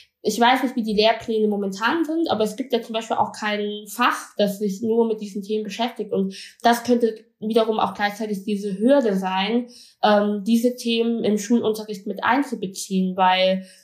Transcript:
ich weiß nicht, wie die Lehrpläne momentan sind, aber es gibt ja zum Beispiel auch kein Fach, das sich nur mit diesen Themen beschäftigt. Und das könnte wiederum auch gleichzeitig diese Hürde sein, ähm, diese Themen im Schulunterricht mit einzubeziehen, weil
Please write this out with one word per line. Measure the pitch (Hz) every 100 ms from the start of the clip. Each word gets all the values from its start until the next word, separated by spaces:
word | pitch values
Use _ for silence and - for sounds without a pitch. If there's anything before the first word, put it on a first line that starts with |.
| - _
ich | - 214
weiß | 233 262
nicht, | 262 254
wie |
die | 220 202
Lehrpläne | 214 220 - 220 214
momentan | 202 196 190 226 330
sind, | 311 320 330
aber | 214
es | 214 -
gibt | 269
ja | 233
zum | 233
Beispiel | 220 226 -
auch | 214
kein | - 214 208 208 208 208
Fach, | - 254 311 - -
das | 202 190
sich | 208 190
nur | 233 233 226
mit | 214
diesen | 208 208
Themen | 190 214
beschäftigt. | 208 - 240 - 202
Und | 190 196 190 - -
das | 233 233
könnte | 240 233 233 214 - _
wiederum | 214 226 220 220
auch | 196
gleichzeitig | 190 202 196 220 196
diese | 208 208 208 190
Hürde | 226 285 233 190
sein, | 190 190 202 233 240 - - _
ähm, | 214 208 208 208 196
diese | 233 240 247
Themen | 233 226 233 233
im | - 208
Schulunterricht | - 233 220 214 214 202 214
mit | 196
einzubeziehen, | 208 254 285 233 190 190 - 190 185 185
weil | 185 185 185 190 185 -